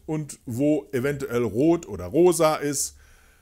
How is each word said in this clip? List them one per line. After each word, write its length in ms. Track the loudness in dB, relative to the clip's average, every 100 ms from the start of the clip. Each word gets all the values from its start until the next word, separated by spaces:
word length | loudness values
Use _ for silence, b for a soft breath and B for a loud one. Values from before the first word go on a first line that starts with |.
und 340 | -8 -6 -8 -12
wo 420 | -8 -2 0 0 -2
eventuell 520 | -4 -2 -4 -2 -2
rot 440 | 0 2 2 2 -2
oder 160 | -10
rosa 520 | -2 4 4 4 2 2
ist. 400 | -2 -4 -6 -10 b b b b